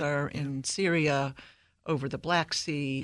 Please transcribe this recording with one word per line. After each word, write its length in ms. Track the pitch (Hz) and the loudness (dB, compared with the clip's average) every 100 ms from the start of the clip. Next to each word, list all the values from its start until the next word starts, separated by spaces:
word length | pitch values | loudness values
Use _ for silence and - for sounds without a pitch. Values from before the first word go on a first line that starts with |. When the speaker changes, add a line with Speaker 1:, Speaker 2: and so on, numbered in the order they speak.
Speaker 1:
other 280 | 147 143 143 | 0 0 0
Speaker 2:
yeah. 80 | - | -2
Speaker 1:
in 220 | 143 135 | -4 -4
Syria, 680 | 131 - 190 170 151 139 139 135 - - _ _ - | -4 0 2 4 4 2 0 -4 -16 -20 _ _ -2
over 200 | 151 135 | -2 -2
the 120 | 139 | -4
Black 340 | 165 175 160 | 0 2 2
Sea, 480 | - - 147 139 135 | -2 -2 -2 -2 -2